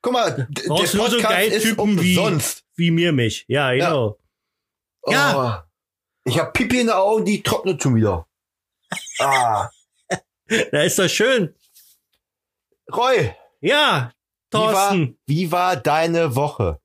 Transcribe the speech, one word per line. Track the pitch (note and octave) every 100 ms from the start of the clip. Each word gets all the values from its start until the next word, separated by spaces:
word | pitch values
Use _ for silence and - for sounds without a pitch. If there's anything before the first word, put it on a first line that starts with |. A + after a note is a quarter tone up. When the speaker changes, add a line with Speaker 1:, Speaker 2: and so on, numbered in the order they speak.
Speaker 1:
Guck | B3
mal, | B3 G3+ A#2 B2+
d-, | - -
Speaker 2:
Brauchst | D#3+ -
Speaker 1:
der | G3
Speaker 2:
nur | A#3
so | A#3+
einen |
Speaker 1:
Podcast | G#3+
Speaker 2:
geilen | F3+ G#3+
Speaker 1:
ist | G#3
Speaker 2:
Typen | A3 A3 G#3 F#3+
wie, | F3+ F3+
Speaker 1:
umsonst. | G#3 E3 - - _ -
Speaker 2:
wie | E3+
mir | E3 E3+
mich. | C#3+ A2+ - -
Ja, | C#3 C#3
Speaker 1:
Ja. | B2+ E3+
Speaker 2:
genau. | D3+ A2 G#2 _ _ _ _ _ _ _ _
Speaker 1:
Oh. | -
Speaker 2:
Ja. | B3 C#4+ C#3 B2 G2+ - _ _ _ _ _ -
Speaker 1:
Ich | C#3+
hab | D#3+
Pipi | - A#3+ B3
in | A3+
den | G#3
Augen, | G3 A3
die | F#3 G3+
trocknet | - A3 F#3+ E3
schon | C#3+ A#2
wieder. | G#2+ F2 - _ _ _ _ _ _ - - -
Ah. | C3+ C3 B2 G#2 A2+ _ _ _ _
Speaker 2:
<laughs> | F#3 _ _ _ A3 G#3
Na, | D3
ist | E3 -
doch | F3+
schön. | - A3 B3+ E3 _ _ - - _ _ _ _ _ _ _ _ _ -
Speaker 1:
Roy. | - B3 B3 B2 - _ _
Speaker 2:
Ja, | D#3+ C#4+ D4 E3+ A#2+ _ _ _ _
Speaker 1:
Wie | G#3+
war, | G#3+ G3 G3+
Speaker 2:
Thorsten. | G3 C#3+ - -
Speaker 1:
wie | D3+ F3+
war | F3 F3+ E3+
deine | D3 D3+ E3 E3+ E3 A#2+
Woche? | C#3+ - F#2+ D#2